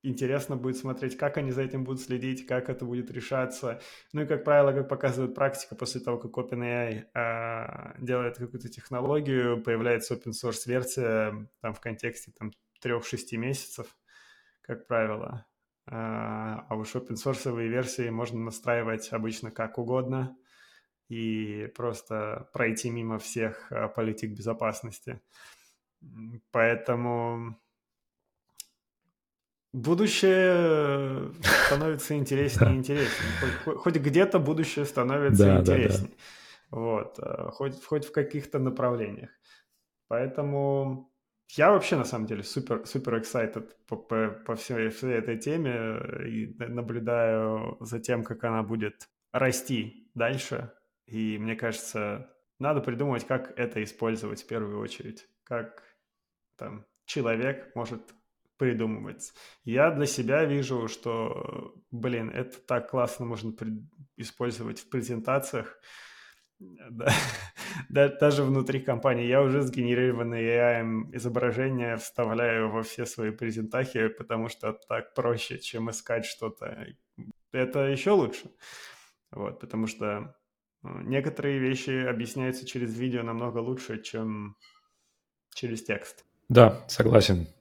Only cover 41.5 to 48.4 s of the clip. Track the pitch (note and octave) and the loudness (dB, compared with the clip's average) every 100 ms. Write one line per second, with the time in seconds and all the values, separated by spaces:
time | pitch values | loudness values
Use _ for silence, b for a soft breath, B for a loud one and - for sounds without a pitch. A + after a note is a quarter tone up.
41.5 | - D#3 G3 - D3+ A#2+ A#2 A2 G#2 G2+ | 4 8 8 4 2 2 -2 -4 -4 -4
42.5 | - C3 A2+ - C3+ B2+ A2+ A2 B2+ A2 | -6 -2 -4 -2 -4 0 -2 0 -2 -2
43.5 | A2 A2 - _ A2 - A2+ A2 G#2 - | -4 -12 -20 _ -10 -2 0 0 -2 -6
44.5 | A2+ - A#2+ A2 A2 C3 A#2 A2+ A2+ C#3+ | -6 -4 0 0 -2 0 0 0 -4 -2
45.5 | D#3+ D3 A#2 A2+ A2 - - A#2+ A2+ A2 | 0 0 -2 -4 -6 -6 -8 -6 -6 -6
46.5 | - A#2+ A#2+ A#2 A#2 A2+ A#2 A2+ A2 A2 | -8 -6 -6 -4 -4 0 2 4 2 0
47.5 | A2 A#2+ - A2+ A#2 A#2 A#2+ A2+ A2+ | -2 -4 -10 -8 -8 -2 -2 -2 -4